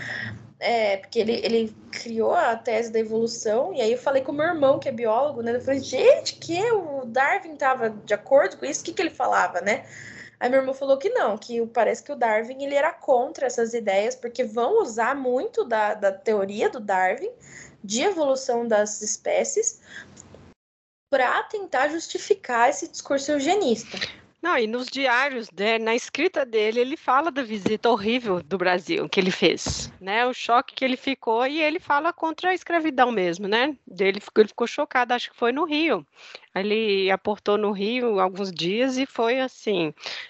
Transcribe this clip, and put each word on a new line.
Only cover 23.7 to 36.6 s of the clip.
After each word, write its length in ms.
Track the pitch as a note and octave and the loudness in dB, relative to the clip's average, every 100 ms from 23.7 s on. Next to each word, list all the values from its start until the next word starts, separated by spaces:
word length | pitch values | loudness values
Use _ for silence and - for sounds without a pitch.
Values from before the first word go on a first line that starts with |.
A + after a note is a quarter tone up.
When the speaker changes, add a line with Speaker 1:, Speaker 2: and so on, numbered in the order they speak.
| G#3+ - F#3 - - - _ | 0 -4 -10 -10 -12 -20 _
Speaker 2:
Não, 160 | E4+ D4+ | 0 0
e 120 | A3 | 0
nos 180 | A#3+ B3+ | -2 -6
diários, 600 | C4 C4+ A#3+ C#4+ C4 A3 | -2 2 2 0 -2 -8
né, 280 | E3 G#3 A3+ | -2 0 2
na 160 | A3 A#3 | 0 -2
escrita 500 | - - F4+ E4 B3+ | -2 -2 0 0 0
dele, 340 | A3 G#3+ A#3 | 0 2 0
ele 160 | B3+ D#4+ | -2 -2
fala 360 | - B3 A3+ | 0 2 2
da 100 | B3 | -2
visita 480 | A3+ G#3+ F#3+ G#3+ B3 | -4 -4 -2 0 2
horrível 520 | A3+ G3+ B3 A#3 F3+ | 2 2 -2 0 -4
do 160 | D3+ F#3 | -2 -2
Brasil 520 | F#3 F3+ E3+ D#3 D#3 | 2 0 0 -2 0
que 100 | - | 0
ele 120 | F#3 | 0
fez, 600 | - E3 - - - - - | 4 2 2 -2 -6 -8 -10
né? 280 | F#3 A3 B3+ | -2 0 0
O 60 | |
choque 420 | B3 - A#3+ - - | 0 2 2 2 -2
que 100 | C4 | -2
ele 100 | B3+ | -2
ficou, 500 | - C4 - A3+ C4 | -4 -4 0 0 0
e 120 | D4+ | 0
ele 200 | D4+ E4 | -2 -2
fala 340 | - C#4+ E4 | 0 0 0
contra 380 | - D#4+ D#4 F4+ | -2 -4 -2 -2
a 20 | |
escravidão 580 | F#4 - E4+ D#4 C4 B3 | -2 0 0 2 2 2
mesmo, 360 | A3 F3+ E3+ G3 | 2 0 0 0
né? 280 | A3 C#4+ C4+ - F#3 | 2 0 -2 -8 0
Ele 200 | G3 G3 | 0 0
ficou, 240 | - - | 2 4
ele 60 | G#3 | 4
ficou 180 | - A#3 | 2 -4
chocado, 460 | - G3+ C4 A#3+ | -2 -2 0 0
acho 180 | B3 - | 0 -4
que 40 | - | -2
foi 160 | A#3 | 0
no 140 | C4 E4 | 0 0
Rio. 400 | D4 D#4+ G3 C#3+ - - - - | 0 0 0 -4 -20 -20 -20 -8
Ele 560 | F#3 | -4